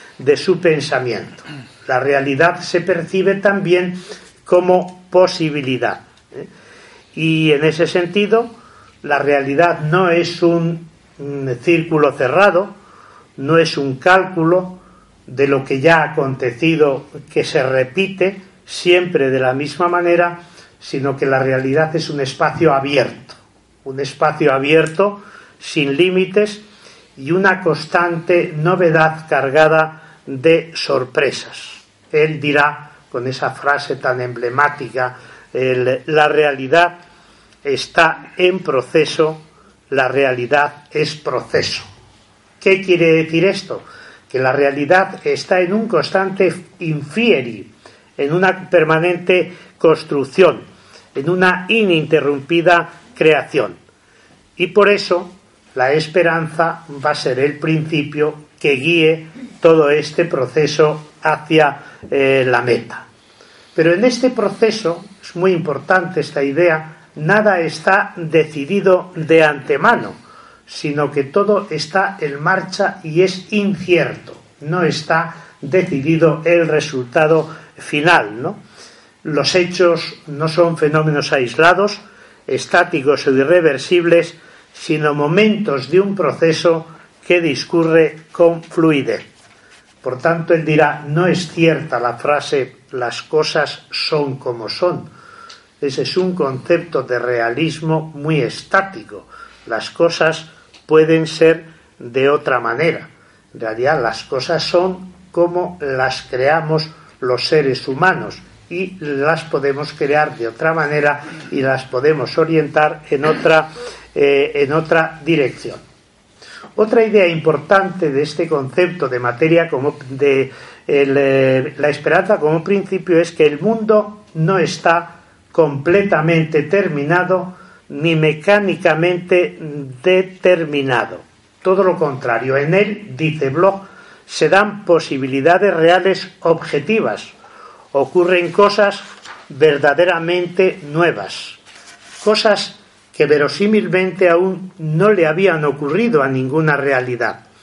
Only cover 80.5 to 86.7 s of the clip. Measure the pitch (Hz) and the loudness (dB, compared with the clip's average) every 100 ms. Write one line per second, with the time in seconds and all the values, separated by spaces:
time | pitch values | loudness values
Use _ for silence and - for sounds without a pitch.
80.5 | 160 170 165 151 156 156 147 139 143 120 | 2 2 2 0 2 0 0 0 -2 -2
81.5 | 117 165 180 208 - - - - _ - | 4 4 4 0 -2 -16 -20 -20 _ -6
82.5 | 127 - 180 170 156 135 139 147 131 135 | -6 0 0 2 0 0 0 2 2 4
83.5 | 180 160 131 - 180 170 170 160 - - | 4 4 0 0 0 4 2 2 -8 -20
84.5 | - _ - - 151 151 147 147 180 214 | -20 _ -20 -6 -2 0 0 0 2 2
85.5 | 208 - 139 123 180 196 175 151 - 165 | 2 -2 -4 0 0 0 -2 -4 0 0
86.5 | 156 175 | 2 0